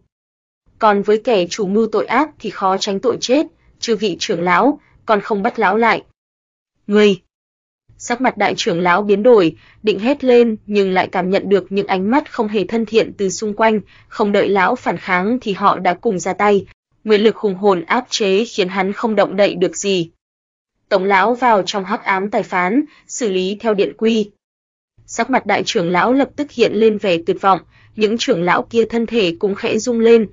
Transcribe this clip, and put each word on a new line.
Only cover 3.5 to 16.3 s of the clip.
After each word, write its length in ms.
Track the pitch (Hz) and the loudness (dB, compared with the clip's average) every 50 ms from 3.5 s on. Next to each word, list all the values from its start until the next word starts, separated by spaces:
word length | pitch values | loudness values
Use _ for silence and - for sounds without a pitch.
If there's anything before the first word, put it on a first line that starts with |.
| - _ _ _ _ _ | -10 _ _ _ _ _
chư 160 | - 233 226 | -4 -4 -2
vị 200 | 196 220 202 165 160 | -2 -2 -4 -4 -6
trưởng 240 | - - 196 165 | -6 -4 -4 -2
lão, 380 | 175 185 175 175 214 277 294 302 _ _ _ _ _ | 0 0 2 2 2 2 0 -2 _ _ _ _ _
còn 140 | - 220 202 | -2 0 0
không 220 | - - 226 202 | 0 -2 -4 -2
bắt 160 | 196 240 - - | -2 -4 -2 -2
lão 180 | 208 185 202 | 0 0 0
lại." 260 | 226 233 226 196 - - _ _ _ _ _ _ _ _ _ _ _ _ _ _ _ _ | 0 0 0 0 -2 -6 _ _ _ _ _ _ _ _ _ _ _ _ _ _ _ _
"Ngươi!" 340 | - 202 208 214 208 190 180 _ _ _ _ _ _ _ _ _ _ _ _ _ _ _ - | 0 2 4 4 4 2 0 _ _ _ _ _ _ _ _ _ _ _ _ _ _ _ -14
Sắc 220 | - - 240 233 | -8 -8 -4 -2
mặt 160 | 262 233 - | -2 -2 -2
đại 180 | 208 202 180 185 | -2 -2 -2 -2
trưởng 240 | 175 - 190 175 165 | -4 -4 -4 -2 0
lão 220 | 180 175 175 190 | 0 2 0 0
biến 200 | 208 208 202 196 | 2 0 0 4
đổi, 340 | 214 254 240 208 175 160 160 - _ _ _ _ | 6 6 6 6 4 2 -2 -6 _ _ _ _
định 160 | - 220 185 190 | -4 -2 -2 0
hét 260 | 208 254 285 285 262 | -2 -2 -2 0 2
lên 320 | 254 240 240 240 233 220 208 _ | 4 4 6 4 4 0 -4 _
nhưng 260 | - 208 202 196 190 | -2 0 0 0 2
lại 160 | 185 185 - - | 0 0 -2 -2
cảm 180 | - 190 180 185 | -2 -4 -2 0
nhận 180 | 196 190 - 190 | 0 -2 2 2
được 240 | 202 190 185 - | 0 0 0 -2
những 140 | 196 196 185 | -4 -4 -2
ánh 240 | - 196 185 190 208 | -2 -2 -2 0 0
mắt 220 | 247 294 302 - | 0 -2 -2 -4
không 160 | - - 226 214 | -4 -6 -4 -2
hề 160 | 208 208 180 | -2 -4 -2
thân 220 | - 220 233 226 | -2 -4 -4 -4
thiện 260 | 208 226 220 180 - - - | 0 0 0 0 0 -4 -6
từ 100 | 202 185 | -4 -4
xung 260 | - - 220 208 104 | -4 -6 -6 -6 -2
quanh, 260 | - 220 220 220 202 - - - - _ _ | 0 2 2 2 0 -4 -8 -16 -20 _ _
không 240 | - - 220 202 | -6 -4 -2 0
đợi 160 | 202 202 165 - | 2 2 2 2
lão 260 | 196 196 185 185 247 | 2 2 2 0 -2
phản 220 | - - 247 170 | -2 -4 -6 -6
kháng 420 | 165 - 202 185 180 185 214 247 254 | -6 -4 -2 -2 -2 0 -2 -2 -2
thì 120 | - 226 | -4 -6
họ 260 | 190 170 202 190 - - | -4 0 0 0 0 0
đã 160 | 180 180 180 | 0 -2 -2
cùng 240 | - - 240 196 175 | 0 -2 -2 -2 -2
ra 140 | - 196 | -4 -4